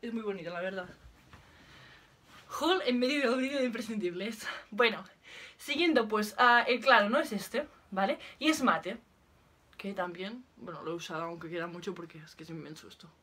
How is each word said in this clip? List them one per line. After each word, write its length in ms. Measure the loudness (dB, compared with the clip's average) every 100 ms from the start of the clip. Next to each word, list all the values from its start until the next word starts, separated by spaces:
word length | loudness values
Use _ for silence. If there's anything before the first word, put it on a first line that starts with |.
Es 100 | -6
muy 120 | -6
bonita, 260 | -4 -6 -6
la 120 | -6
verdad. 280 | -6 -6 -10 -14 -20 -20 -20 -20 -20 -20 -20 -20 -20 -20 -20 _ _ -20 -12 -2
Haul 220 | 2 4 4
en 100 | 2
medio 320 | 2 2 2
del 100 | 2
vídeo 200 | 0 0
de 60 | 0
imprescindibles. 840 | -2 -6 -4 -4 -4 -6 -8 -10 -10 -12
Bueno, 340 | 2 2 2 -10 -20 -20 -18 -18 -18
siguiendo, 480 | -6 0 4 4 4
pues, 260 | 0 -2 4
ah, 260 | 8 8 6
el 140 | 2
claro, 260 | 6 6 8
no 100 | 2
es 120 | 0
este, 360 | -4 -4 -4 -6 -10 _
¿vale? 260 | -2 0 0 -6 -2
Y 100 | 0
es 140 | 2
mate, 340 | 2 2 -2 -10 _ _ _ _ _ _ _ _
que 160 | -8
también, 500 | -4 -4 -4 -8 -10 -16 -18
bueno, 240 | -14 -10
lo 100 | -6
he 40 | -6
usado, 300 | -6 -6 -6
aunque 260 | -8 -8
queda 160 | -6 -6
mucho 260 | -8 -8
porque 240 | -8 -12 -16
es 180 | -20 -18
que 80 |
es 60 | -14
inmenso 380 | -12 -12 -14 -18
esto. 220 | -20 -20 _